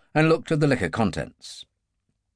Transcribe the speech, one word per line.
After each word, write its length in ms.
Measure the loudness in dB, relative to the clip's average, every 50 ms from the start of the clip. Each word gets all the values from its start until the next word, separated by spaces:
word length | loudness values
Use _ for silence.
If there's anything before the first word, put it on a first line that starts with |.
| _ _ 0
and 140 | 2 4 4
looked 240 | 2 0 0 -2
at 80 | 0 0
the 60 | 2
liquor 220 | 2 2 0 0 -2
contents. 760 | 0 0 -2 0 -2 -4 -8 -8 -12 _ -20 -18 -18 -18 -20 _ _ _ _ _ _ _ _ _ _ _ _ _ _